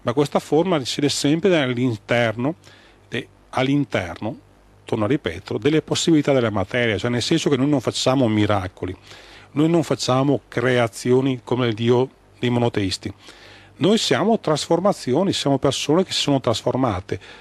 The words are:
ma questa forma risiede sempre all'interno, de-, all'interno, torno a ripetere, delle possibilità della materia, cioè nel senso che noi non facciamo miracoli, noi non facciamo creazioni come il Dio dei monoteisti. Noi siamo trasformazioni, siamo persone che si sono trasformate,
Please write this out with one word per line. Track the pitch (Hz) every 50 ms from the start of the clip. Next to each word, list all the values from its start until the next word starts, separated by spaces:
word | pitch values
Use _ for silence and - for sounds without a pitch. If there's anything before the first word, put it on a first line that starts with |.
ma | _ -
questa | - 139 - - - 190
forma | - - 147 151 170 190 175
risiede | 147 127 - - - 147 139
sempre | - - - 143 151 170 165 202 180 160
all'interno, | 139 127 123 120 127 127 117 104 - - 123 120 120 113 107 117 120 143 180 - - - - - - - _ _ _ _
de-, | - 123 135 - _ _ _ _
all'interno, | - 120 131 135 139 143 139 - - 110 92 87 90 - 107 107 147 - - _ _ _ _ _ _ _ _
torno | - - 113 107
a | 101
ripetere, | 101 151 - - 85 90 - - 117 120
delle | 107 143 156 156
possibilità | - - 151 - - 175 165 151 139 -
della | 139 131 117 110
materia, | 104 104 95 - - 127 120 117 104 90
cioè | - 120
nel | 120 120
senso | - - - 160 - 165
che | 143
noi | 123 131 147
non | 147 135
facciamo | - 123 - - - 139 131 139 131 110
miracoli, | 107 107 104 101 104 98 92 92 - - - 87 - - - - - - - - - - - -
noi | - 139 156 160
non | 170 165
facciamo | 147 - 139 - - - 127 131 135 147 139 113 - -
creazioni | - 123 117 131 127 123 120 113 - - - 123 123 131 131 139 131 120
come | - - 123 123 127
il | 120 110
Dio | 107 117 117 123 123 131 135 - _ _ _ _ _
dei | - 123
monoteisti. | 123 120 120 117 - 110 101 92 - - - 104 - - - - - - - - - - - - -
Noi | - 135 180 220
siamo | 220 - - 135 120 170 214 233 -
trasformazioni, | - - 156 143 - - 165 165 180 202 180 - - - 123 160 196 185
siamo | - - - 143 139 131
persone | - 139 127 - - - 147 180 190
che | -
si | - -
sono | - 147 143 131
trasformate, | - 127 113 - - 143 - 127 131 120 98 92 - - 104 - - - - -